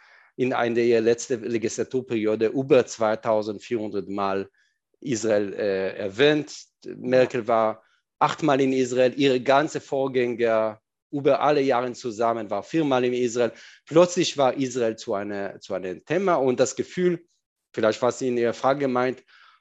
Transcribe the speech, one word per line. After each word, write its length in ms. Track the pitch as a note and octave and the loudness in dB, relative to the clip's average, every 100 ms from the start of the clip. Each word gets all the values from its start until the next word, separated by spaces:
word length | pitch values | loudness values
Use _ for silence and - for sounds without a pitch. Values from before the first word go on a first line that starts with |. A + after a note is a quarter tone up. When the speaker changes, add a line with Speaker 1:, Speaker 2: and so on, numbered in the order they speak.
| _ - _ - | _ -20 _ -4
Speaker 1:
in 160 | B2+ | -2
eine 320 | A#2+ A#2+ A#2 | 0 0 2
der 160 | A#2+ A2+ | 4 4
letzte 360 | A2+ A#2+ - A#2 | 4 0 -2 -6
Legislaturperiode 1120 | A2+ A2+ A2 - A2 C3 - A2+ G#2+ A2 A2 | -4 -4 -4 -4 -4 -4 -4 -2 0 0 0
über 360 | C3 C3+ C3+ | 0 4 4
zweitausendvierhundert 1200 | A2+ - A2 A2 A#2 G#2+ G#2+ G2 - A#2 G#2+ G2+ F#2+ | 4 -2 -2 0 0 0 -2 -8 -6 -6 -4 -6 -6
Mal 420 | G2+ G2 G2 G2 _ _ _ _ _ | -4 -2 -2 -6 _ _ _ _ _
Israel, 540 | D3+ A2 A2 G#2 G2+ | -6 -4 0 0 0
äh, 420 | - G2+ F#2+ F#2+ - | -4 -2 -2 -4 -6
erwähnt. 560 | G2+ G2+ D3 D3+ D3 - - _ | -6 2 2 2 -4 -14 -20 _
Speaker 2:
Ja. 80 | - G2 | -18 -10
Speaker 1:
Merkel 500 | B2 B2+ B2 B2+ A2 | 0 2 2 0 0
war 360 | A2+ A2 A2 _ _ _ _ | 2 2 -2 _ _ _ _
achtmal 420 | D3 - D3+ C3+ | -2 0 0 2
in 120 | C3+ | 2
Israel, 420 | C3 B2 B2 B2+ B2+ | 2 0 2 2 4
ihre 240 | C#3 B2+ | 2 2
ganze 400 | B2 C3+ D3+ C#3 | 4 2 2 -6
Vorgänger 1000 | - C#3 C3+ B2+ B2 A2+ A#2 A2 A2 G#2+ _ _ _ | -6 -4 -2 0 -2 0 0 2 0 -6 _ _ _
über 300 | C#3+ C#3+ C3+ | -2 2 4
alle 200 | C#3 D3 | 2 2
Jahre 320 | C3+ B2 B2+ | 2 0 -2
zusammen 580 | A2+ B2 G#2 A#2 A2+ G#2 | -6 -10 -2 -2 -2 -4
war 140 | G2+ | -6
viermal 400 | - D#3+ D3 B2+ | -2 -2 2 2
in 80 | B2+ | 0
Israel. 380 | B2 B2 A#2+ A#2 - - - - | 0 0 0 -2 -2 -20 -20 2
Plötzlich 500 | D#3 F3 F3+ - C#3 | 4 4 2 -2 2
war 180 | C3 | 0
Israel 420 | C#3 B2+ B2 A2+ A2 | 0 -4 0 -2 -2
zu 180 | A#2+ | -6
einer, 460 | G2+ G#2 G2+ G2 - | -4 -4 -6 -8 -10
zu 120 | - | -10
einem 300 | F#2+ F#2 E2+ | -8 -8 -10
Thema 300 | - E3 F#3+ | -4 -2 0
und 240 | D#3 C3 B2+ | 2 2 2
das 140 | B2+ - | 0 -2
Gefühl, 480 | - F3+ F3+ E3+ - _ _ _ _ | -6 0 0 0 -8 _ _ _ _
vielleicht 300 | - A2 - | 0 0 2
was 160 | B2 - | -2 0
Sie 100 | C3 | -2
in 80 | A#2+ | 0
Ihrer 180 | A#2 | -2
Frage 340 | A2+ C3 C#3+ C3+ | 0 0 0 0
meint, 340 | B2 B2+ - _ - - _ | 0 -2 -4 _ -20 -20 _